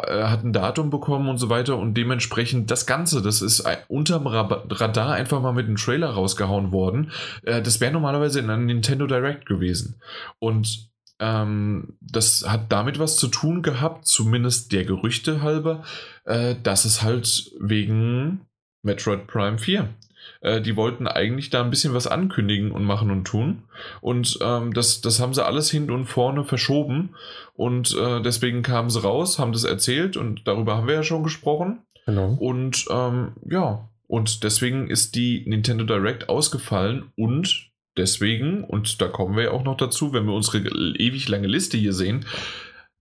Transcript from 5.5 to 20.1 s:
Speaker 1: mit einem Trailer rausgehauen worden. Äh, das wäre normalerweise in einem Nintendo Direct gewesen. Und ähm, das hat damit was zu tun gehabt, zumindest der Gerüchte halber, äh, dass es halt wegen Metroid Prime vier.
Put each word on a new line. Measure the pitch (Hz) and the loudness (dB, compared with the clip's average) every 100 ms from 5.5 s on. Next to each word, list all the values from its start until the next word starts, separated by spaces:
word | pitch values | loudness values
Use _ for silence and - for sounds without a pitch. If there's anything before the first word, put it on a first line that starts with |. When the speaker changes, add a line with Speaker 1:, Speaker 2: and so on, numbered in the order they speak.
Speaker 1:
mit | 123 110 | 0 0
einem | 104 | 0
Trailer | - 135 165 | 0 0 0
rausgehauen | 98 95 101 95 101 95 | 0 0 0 0 2 2
worden. | 95 92 117 151 - - - | 2 2 2 -2 -6 -12 -8
Äh, | - 117 | -2 0
das | 113 113 | 2 2
wäre | 123 | 2
normalerweise | 160 147 143 147 139 | 2 0 2 2 0
in | 113 | 0
einem | 110 120 | 0 2
Nintendo | 120 113 135 143 | 2 0 0 0
Direct | 127 135 143 - | 0 0 -4 -2
gewesen. | 95 90 85 - - - - - - | 0 0 -2 -4 -12 -16 -16 -16 -4
Und | 113 110 107 110 - _ _ _ | 0 2 0 -4 -10 _ _ _
ähm, | 110 110 107 104 104 101 - - | -2 0 0 0 0 -2 -4 -14
das | - 113 110 - 101 | -6 0 2 2 2
hat | 110 - | -2 2
damit | 104 117 143 | 0 0 0
was | 156 - | 0 2
zu | 127 | 0
tun | - 151 175 | 0 0 0
gehabt, | 165 127 156 160 - | 0 0 -2 -2 0
zumindest | - 110 120 123 123 - | 2 4 4 2 0 0
der | 98 92 | 0 0
Gerüchte | 92 113 120 - 151 | 0 -2 -2 -2 0
halber, | 151 156 160 160 - - - - - | 0 0 0 -2 -6 -14 -16 -14 -4
äh, | 117 120 120 | 0 0 0
dass | 117 98 110 | 0 2 2
es | 107 | 2
halt | 110 120 117 - - - | 2 0 0 -2 -4 -6
wegen | 101 107 104 110 113 123 147 190 - _ _ _ | 0 0 2 2 2 2 0 -4 -8 _ _ _
Metroid | 104 101 - 98 - | -2 -2 0 -2 -4
Prime | 117 101 110 | -2 0 0
vier. | - 196 117 - - | 0 0 0 -6 -18